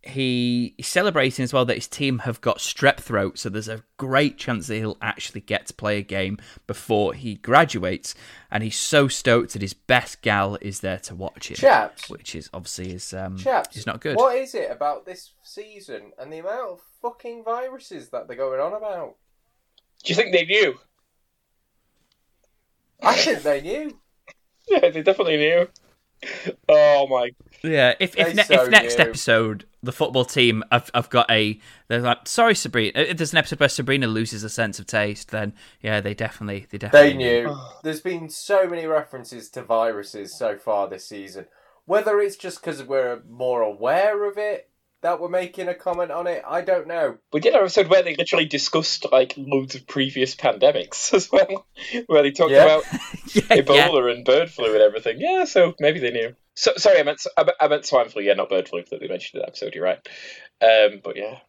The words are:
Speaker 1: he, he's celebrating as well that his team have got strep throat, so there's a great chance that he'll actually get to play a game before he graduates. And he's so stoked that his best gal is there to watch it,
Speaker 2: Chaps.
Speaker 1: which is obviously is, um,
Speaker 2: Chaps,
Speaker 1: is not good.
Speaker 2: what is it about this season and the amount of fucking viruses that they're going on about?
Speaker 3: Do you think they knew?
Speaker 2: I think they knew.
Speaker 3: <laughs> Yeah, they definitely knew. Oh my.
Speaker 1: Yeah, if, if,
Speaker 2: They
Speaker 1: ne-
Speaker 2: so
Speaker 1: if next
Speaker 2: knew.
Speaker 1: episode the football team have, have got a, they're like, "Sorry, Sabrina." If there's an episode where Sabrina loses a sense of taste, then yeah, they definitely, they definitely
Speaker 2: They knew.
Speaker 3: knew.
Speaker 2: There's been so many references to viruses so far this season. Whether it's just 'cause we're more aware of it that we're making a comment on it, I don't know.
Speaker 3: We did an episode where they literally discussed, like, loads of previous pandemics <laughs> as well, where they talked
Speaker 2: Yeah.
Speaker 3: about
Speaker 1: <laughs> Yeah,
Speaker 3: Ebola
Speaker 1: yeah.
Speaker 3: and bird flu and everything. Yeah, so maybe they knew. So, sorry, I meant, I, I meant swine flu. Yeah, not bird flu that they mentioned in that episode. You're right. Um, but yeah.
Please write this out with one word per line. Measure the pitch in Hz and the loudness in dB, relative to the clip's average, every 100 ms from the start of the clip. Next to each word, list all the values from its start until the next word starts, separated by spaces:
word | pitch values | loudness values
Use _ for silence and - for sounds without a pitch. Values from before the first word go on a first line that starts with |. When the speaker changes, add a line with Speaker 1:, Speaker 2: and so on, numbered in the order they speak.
Speaker 1:
he, | - 135 131 123 123 120 120 - | -12 -4 -2 0 -2 -2 -4 -8
he's | - | -4
celebrating | 180 202 165 135 - | 0 0 0 0 -2
as | 127 | -2
well | 135 | 0
that | 123 | 0
his | 120 - | -2 -8
team | - 139 123 | -4 -4 -2
have | 127 113 | -6 -4
got | 120 - | -4 -4
strep | - - 135 - | -8 0 0 0
throat, | - 107 95 - | -4 -2 -2 -6
so | 117 | -10
there's | 104 107 | -10 -10
a | 110 _ - | -14 _ -12
great | 131 131 147 - | -2 0 0 -2
chance | - 113 | -8 -6
that | 76 110 | -6 -6
he'll | 110 - | -6 -6
actually | 107 - - 101 | -8 -8 -12 -14
get | - 101 - | -6 -6 -6
to | |
play | - 104 104 | -8 -4 -4
a | |
game | 98 95 95 104 - - | -4 -6 -6 -8 -14 -20
before | - 101 - 107 98 | -14 -12 -2 0 0
he | 135 127 | -4 -12
graduates. | 104 - 139 160 107 90 92 - - - - _ | -12 0 2 2 -2 -6 -6 -10 -16 -20 -20 _
And | 107 | -8
he's | 110 - | -6 -6
so | - 151 139 | 0 2 2
stoked | - 127 117 - | 0 2 2 0
that | - | -8
his | 95 | -10
best | - - 127 - - | -10 0 0 0 -6
gal | 117 101 98 101 | -2 0 0 -4
is | 101 95 | -10 -8
there | 95 92 | -8 -8
to | - | -12
watch | 92 95 - - | -12 -14 -12 -14
it, | - | 2
Speaker 2:
Chaps. | 269 139 - - - | 4 4 0 -10 -18
Speaker 1:
which | - - | -16 -16
is | 82 - | -16 -14
obviously | 90 87 - 92 | -16 -14 -12 -12
is, | 90 - | -12 -14
um, | 95 95 95 | -12 -10 -6
Speaker 2:
Chaps, | 92 226 - - | -2 -2 -4 -10
Speaker 1:
is | |
not | 113 113 | -10 -8
good. | 156 147 | -4 0
Speaker 2:
what | 254 | 2
is | 247 262 | 0 -6
it | 196 151 | -8 -8
about | 120 147 - | -6 -6 -6
this | 185 180 - _ | -12 -20 -20 _
season | _ - 214 208 - 110 104 - | _ -20 -20 -20 -16 -16 -18 -20
and | 135 | -18
the | 160 | -12
amount | 180 240 226 | -10 -10 -10
of | 180 _ _ | -14 _ _
fucking | 240 240 240 233 | -10 -10 -16 -12
viruses | 226 233 262 262 - 185 - | -6 -6 -8 -12 -18 -18 -10
that | 120 - | -12 -10
they're | |
going | 120 135 131 | -6 -4 -2
on | 156 | -4
about? | 208 214 180 139 _ _ _ _ _ _ _ _ _ | -6 -8 -10 -12 _ _ _ _ _ _ _ _ _
Speaker 3:
Do | - | -2
you | |
think | 180 202 | 0 2
they | 180 | 0
knew? | 165 208 180 123 _ _ _ _ _ _ _ _ _ _ _ _ _ _ _ _ _ _ _ _ _ _ | 2 2 2 -2 _ _ _ _ _ _ _ _ _ _ _ _ _ _ _ _ _ _ _ _ _ _
Speaker 2:
I | - | 2
think | 240 - 151 | 2 0 0
they | 151 139 | -2 -2
knew. | 156 269 302 - | -4 -8 -8 -14
Speaker 3:
<laughs> | _ _ - _ _ _ - | _ _ -20 _ _ _ 0
Yeah, | 370 175 | 4 4
they | 160 | 2
definitely | 160 190 180 151 | 0 2 0 2
knew. | 151 170 175 _ _ _ _ _ - - 185 - - | 2 2 0 _ _ _ _ _ -16 -12 -12 -6 4
Oh | 151 147 143 135 | 6 8 6 4
my. | 131 123 _ _ _ | 0 -2 _ _ _
Speaker 1:
Yeah, | 160 151 123 - | -2 2 4 2
if, | 190 | -2
if, | - 170 | 0 0
Speaker 2:
They | |
Speaker 1:
ne- | - | 2
Speaker 2:
so | - 196 | 4 4
Speaker 1:
if | 127 | 6
next | 214 - - | 6 6 0
Speaker 2:
knew. | |
Speaker 1:
episode | 143 113 - 113 110 104 - _ | 0 0 2 2 2 -6 -14 _
the | 123 | -12
football | - 160 131 | -4 0 0
team | 123 - 120 110 - | 0 2 2 2 0
have, | 120 - | -2 0
have | 120 - | -4 0
got | 123 - | 0 2
a, | 110 107 107 - - _ | 2 0 -4 -14 -20 _
they're | 117 | -2
like, | 120 113 - | -2 -2 -4
"Sorry, | - 233 | 2 2
Sabrina." | 208 - 117 107 | 2 -2 -2 0
If | - 156 170 | 0 -2 -2
there's | 151 | -2
an | 165 | -2
episode | 151 151 | -2 -2
where | 143 | -2
Sabrina | - 131 139 120 | -2 -4 -2 -2
loses | 110 113 107 | -4 -6 -8
a | 107 | -10
sense | - 110 95 | -6 -6 -6
of | |
taste, | 95 110 104 101 - | -4 -2 -2 -6 -10
then | 107 104 - - _ | -8 -8 -10 -20 _
yeah, | 107 107 | -4 -4
they | 101 | -4
definitely, | 104 110 - 104 101 - | -6 -10 -8 -10 -10 -12
they | 101 | -12
definitely | 107 147 147 | 6 8 8
Speaker 2:
They | 135 | 4
knew. | 120 120 120 | 0 0 0
Speaker 3:
knew. | 139 127 - | -8 -16 -12
Speaker 2:
There's | 156 156 | -10 -8
been | 185 170 156 | -8 -8 -10
so | - - 196 185 | -14 0 2 2
many | 170 | -2
references | 160 156 151 131 117 120 - | -2 -4 -4 -16 -16 -18 -16
to | 127 | -16
viruses | 117 113 113 104 101 107 98 - | -2 0 0 -4 -10 -14 -14 -6
so | 113 101 | -6 -6
far | - 104 98 | -4 -2 -4
this | - | -8
season. | - 104 98 92 92 _ _ _ | -14 -16 -16 -18 -20 _ _ _
Whether | - 202 208 208 | -2 0 2 0
it's | 202 196 | -2 -4
just | 185 - | -14 -12
'cause | - 131 | -12 -12
we're | 131 135 123 120 113 | -4 -2 -2 -6 -14
more | 120 127 120 | -6 -4 0
aware | 107 101 117 170 202 208 | -2 -2 -2 2 0 0
of | 208 202 | -4 -4
it | 208 202 _ _ _ _ | -6 -6 _ _ _ _
that | 165 170 | -4 -4
we're | 175 | -4
making | 185 180 180 180 | -4 -4 -8 -8
a | |
comment | 180 185 170 170 | -6 -6 -4 -4
on | 156 175 | -4 -6
it, | 170 - | -6 -6
I | 165 | -6
don't | 185 180 | -2 -2
know. | 160 170 143 117 _ | -2 -4 -4 -4 _
Speaker 3:
We | 151 | 0
did | - | 4
an | 254 | 4
episode | 190 208 175 | 4 2 4
where | 190 | 4
they | 175 | 4
literally | 151 170 170 | -4 -2 0
discussed, | 151 143 - 156 156 - - | 0 -2 0 -2 -2 -6 2
like, | 131 131 | 2 2
loads | - 135 135 131 | -4 -4 -4 -4
of | 131 - | -14 -8
previous | 143 135 131 127 | -4 -4 -2 -4
pandemics | - 127 110 135 135 87 - - | 0 -2 4 2 2 -6 -8 0
<laughs> | |
as | - - | 0 2
well, | 254 - 190 _ - - 240 | 2 2 -2 _ -18 -10 -8
where | 240 156 | 2 4
they | 143 | 4
talked | 139 160 | 2 6
Speaker 2:
Yeah. | 139 | 8
Speaker 3:
about | 156 156 - | 8 6 0
Speaker 1:
<laughs> | - - - - | -10 -10 -16 -2
Yeah, | 208 - - | -2 4 4
Speaker 3:
Ebola | 139 143 147 147 123 | 6 6 6 4 0
Speaker 1:
yeah. | |
Speaker 3:
and | 127 | 0
bird | 123 139 165 | 2 2 2
flu | - 113 | -2 0
and | 107 | 6
everything. | 107 110 113 123 | 4 4 -6 -2
Yeah, | 311 370 | 0 0
so | 339 202 175 - | 2 4 2 4
maybe | 147 160 | 0 0
they | 123 | -4
knew. | 117 113 - _ | -4 -6 -8 _
So, | - - - | -2 -2 2
sorry, | 208 175 | 4 6
I | |
meant, | 147 147 175 | 4 -4 -4
I, | - 135 - | 0 0 2
I | 151 | 0
meant | 147 - | 0 2
swine | 131 113 | 0 0
flu. | 107 | -2
Yeah, | 101 | 2
not | 98 92 | 2 2
bird | 95 90 | -2 -2
flu | 90 - | -10 -10
that | - | -12
they | - | -8
mentioned | 90 - - | -10 -10 -10
in | |
that | - | -10
episode. | - - | -8 -12
You're | 80 | -4
right. | 90 - - - - - - _ | -2 -2 -8 -20 -20 -20 -20 _
Um, | 113 110 107 101 | 6 6 6 2
but | 98 | -12
yeah. | 98 104 107 | -10 -10 -12